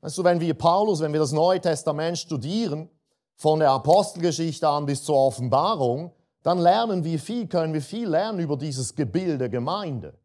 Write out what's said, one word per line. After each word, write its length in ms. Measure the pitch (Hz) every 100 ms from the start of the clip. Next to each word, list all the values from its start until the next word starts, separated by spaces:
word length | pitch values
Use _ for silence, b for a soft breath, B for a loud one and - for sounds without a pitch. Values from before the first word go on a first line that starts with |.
Weißt 160 | - 185
du, 60 |
wenn 160 | 180 175
wir 160 | 165 156
Paulus, 460 | 165 180 214 170
wenn 120 | 156
wir 60 | 151
das 140 | 147
Neue 280 | 151 170 185
Testament 560 | 175 151 - 151 160 170
studieren, 720 | - 151 123 208 226 147 160 _ _ _ _ _
von 240 | 156 156
der 120 | 151
Apostelgeschichte 1000 | 135 139 180 202 175 170 151 165 147 156
an 160 | 147 143
bis 180 | 139
zur 120 | - 143
Offenbarung, 960 | 135 120 123 131 175 208 127 127 170 _ _ _
dann 160 | - 180
lernen 440 | 170 208 233 185
wir 160 | 160 160
viel, 280 | - 240 190
können 260 | 180 160
wir 80 | 156
viel 260 | 135 208 233
lernen 320 | 156 214 202
über 160 | 165 143
dieses 380 | 151 131 120
Gebilde 560 | - 131 165 185 147 123
Gemeinde. 640 | 120 123 190 190 127 80 -